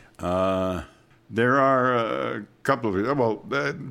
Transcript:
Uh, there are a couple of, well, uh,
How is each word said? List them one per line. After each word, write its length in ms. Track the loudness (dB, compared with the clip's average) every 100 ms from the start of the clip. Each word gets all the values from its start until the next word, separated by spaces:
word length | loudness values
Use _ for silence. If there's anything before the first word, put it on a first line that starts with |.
| -20 -8 -2
Uh, 560 | 0 2 0 -2 -4 -8 -18 _ _ -8
there 320 | 0 2 4
are 340 | 4 4 2
a 520 | 0 0 -2 -4 -6 -10 _
couple 340 | -2 0 0 0 0
of, 100 | 0
well, 260 | 0 -2 -4
uh, 220 | -4 -4 -6 -10